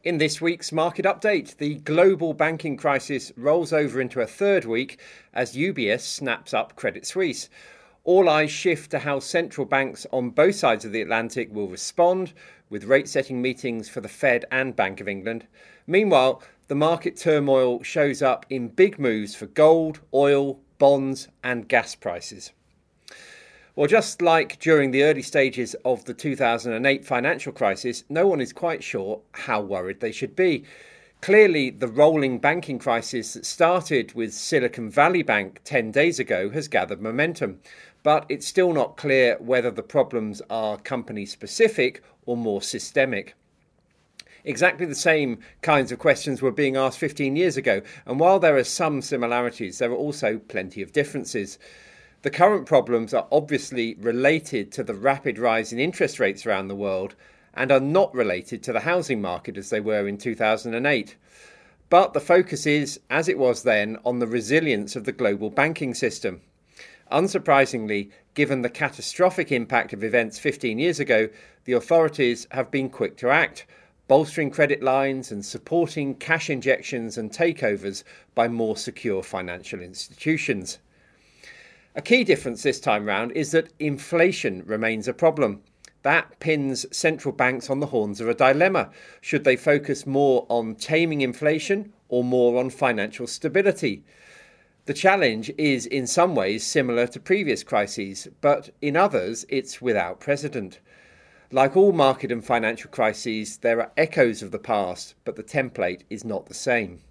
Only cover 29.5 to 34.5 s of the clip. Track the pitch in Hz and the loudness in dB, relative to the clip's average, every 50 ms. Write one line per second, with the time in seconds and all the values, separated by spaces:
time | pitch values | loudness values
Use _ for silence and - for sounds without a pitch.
29.5 | 117 107 104 95 98 92 90 92 95 - 120 113 110 - 139 - - - 185 180 | -2 -2 -2 -4 -4 -4 -4 -6 -8 -6 -8 -8 -6 -6 -10 -8 -2 0 2 2
30.5 | 151 120 - - - - - - - - _ _ _ _ - - 202 214 214 190 | 2 -2 -4 -12 -20 -20 -20 -20 -20 -20 _ _ _ _ 0 6 8 8 8 8
31.5 | 170 151 135 127 - - 131 120 110 135 147 156 160 156 139 131 123 113 - 143 | 6 2 -2 -2 -4 -6 -6 -4 4 4 6 6 6 4 0 0 -2 0 0 0
32.5 | 160 175 - - 135 117 - 139 117 117 110 - - 120 107 - - - - - | 0 0 -6 -8 -10 -6 -2 -2 -2 -2 -2 -4 -8 -8 -8 -8 -12 -12 -10 -12
33.5 | - - 170 165 180 180 165 - 156 127 110 - - 117 113 110 - - - - | 0 2 2 4 4 0 0 0 0 0 0 -2 -6 -6 -6 -6 -6 -10 -6 0